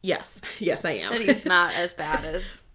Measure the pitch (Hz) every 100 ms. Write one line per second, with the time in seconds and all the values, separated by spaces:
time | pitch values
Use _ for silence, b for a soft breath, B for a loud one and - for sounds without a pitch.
0 | 190 165 - - - - 196 - 170 117
1 | - 233 214 233 - 180 175 170 175 -
2 | 151 156 160 165 185 - -